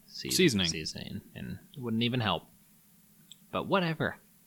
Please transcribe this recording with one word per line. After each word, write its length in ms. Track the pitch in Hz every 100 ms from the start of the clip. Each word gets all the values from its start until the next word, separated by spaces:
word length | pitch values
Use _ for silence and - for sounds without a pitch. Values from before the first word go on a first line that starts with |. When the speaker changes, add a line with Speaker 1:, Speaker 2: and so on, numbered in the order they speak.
| -
Speaker 1:
season-, 300 | - - 65
Speaker 2:
Seasoning. 320 | 180 104 87
Speaker 1:
seasoning, 540 | 82 80 - - 110 -
and 260 | - 127 - -
it 60 | 147
wouldn't 240 | 120 113
even 160 | 120 127
help. 240 | 107 82 - - - - _ - - - - - -
But 140 | - -
whatever. 500 | 190 170 156 120 - - -